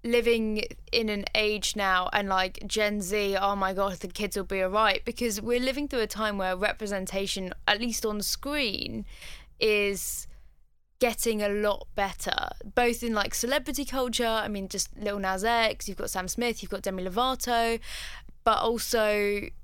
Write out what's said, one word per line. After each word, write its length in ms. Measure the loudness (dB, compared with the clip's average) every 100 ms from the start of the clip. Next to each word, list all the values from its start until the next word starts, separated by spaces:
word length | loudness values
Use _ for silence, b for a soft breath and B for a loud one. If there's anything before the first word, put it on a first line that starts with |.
living 600 | 4 4 6 4 4 0 -4 -10 0
in 180 | 0 2
an 160 | -2 0 0
age 400 | 2 0 -2 0
now 340 | 2 4 2
and, 160 | 0 2
like, 340 | 2 2 -4 -4
Gen 360 | 0 2 0
Z, 340 | 0 0 2 2
oh 180 | 0 2
my 180 | 0
God, 200 | 2 0
the 140 | -2 -8
kids 300 | -4 -4 -2
will 60 | -2
be 160 | 0
all 80 | 2
right, 340 | 4 4 4 -2
because 360 | -2 -2 0
we're 180 | 0 2
living 280 | 2 0 -2
through 140 | 0
a 60 | -2
time 300 | 0 -2 0
where 180 | -2 2
representation, 960 | 0 0 -4 -4 -4 -4 -2 -4 -6 -2 0
at 140 | 2
least 240 | 0 -2 -2
on 160 | -2
screen, 840 | -2 -4 -2 0 0 -2 -6 -6 -8 B B B B 0
is 680 | 4 4 2 -2 -4 -8 -10 b b -20 -20 _ _ _
getting 420 | 0 2 0 2
a 80 | 2
lot 380 | 2 0 0 -4 -2
better, 540 | -2 -2 -2 -2 -2 -8 -2 2
both 280 | 2 2
in, 100 | 0
like, 200 | 0 0
celebrity 520 | 0 0 0 0 -4 -2
culture. 400 | -2 0 0 2
I 220 | 0 -2
mean, 200 | -4 -6
just 300 | -4 -6 -4
Lil 220 | -4 0
Nas 240 | 0 2
X, 440 | 2 4 4 0 -6
you've 100 | -6
got 120 | -4
Sam 180 | -4 -4
Smith, 340 | -2 -2 -2
you've 100 | -6
got 100 | -4
Demi 220 | -4 -2
Lovato, 760 | -2 2 2 0 0 2 2 0 B B B B B 0
but 160 | 2 4
also 880 | 2 0 0 2 4 4 2 0 -4 -10